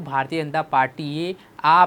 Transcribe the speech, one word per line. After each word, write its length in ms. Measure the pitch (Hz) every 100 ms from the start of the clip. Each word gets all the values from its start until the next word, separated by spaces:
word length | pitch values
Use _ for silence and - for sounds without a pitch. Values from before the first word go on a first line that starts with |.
| 147
ભારતીય 400 | 135 135 165 151
જનતા 220 | 156 156
પાર્ટીએ 640 | 135 131 - 147 151 170 185 _ _ 151
આ 200 | 170